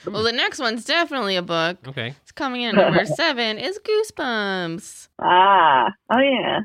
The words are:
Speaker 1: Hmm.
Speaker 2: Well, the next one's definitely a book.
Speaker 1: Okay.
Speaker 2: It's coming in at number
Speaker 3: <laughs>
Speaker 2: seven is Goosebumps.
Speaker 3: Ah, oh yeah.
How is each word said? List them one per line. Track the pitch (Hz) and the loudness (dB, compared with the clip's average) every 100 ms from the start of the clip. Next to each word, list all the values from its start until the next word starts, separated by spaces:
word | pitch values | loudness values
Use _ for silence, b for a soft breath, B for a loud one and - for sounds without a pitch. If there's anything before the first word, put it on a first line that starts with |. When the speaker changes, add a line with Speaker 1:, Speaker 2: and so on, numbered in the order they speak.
Speaker 1:
Hmm. | - | -10
Speaker 2:
Well, | 202 | -4
the | 226 | -2
next | 240 403 - | -2 -4 -4
one's | 240 226 214 | -4 -4 -2
definitely | 330 330 277 202 185 | -2 -2 -4 -4 -4
a | |
book. | 175 165 165 190 131 | -2 -2 -2 -4 -10
Speaker 1:
Okay. | 135 117 139 | -8 -8 -10
Speaker 2:
It's | _ | _
coming | - 269 247 | -10 -8 -4
in | 240 202 | 0 2
at | 165 | 4
number | 185 202 | 2 0
Speaker 3:
<laughs> | - | -2
Speaker 2:
seven | 330 254 226 214 | -2 -2 -4 -4
is | 262 415 | -8 -8
Goosebumps. | - 427 440 - 269 220 196 185 170 165 - - - - | -2 -2 -2 -6 -4 -4 -4 -4 -4 -8 -12 -20 -20 -4
Speaker 3:
Ah, | 165 180 196 196 160 131 120 - - | 2 6 6 6 6 4 2 -2 -2
oh | 240 | 0
yeah. | 277 247 147 147 | 2 0 -2 -4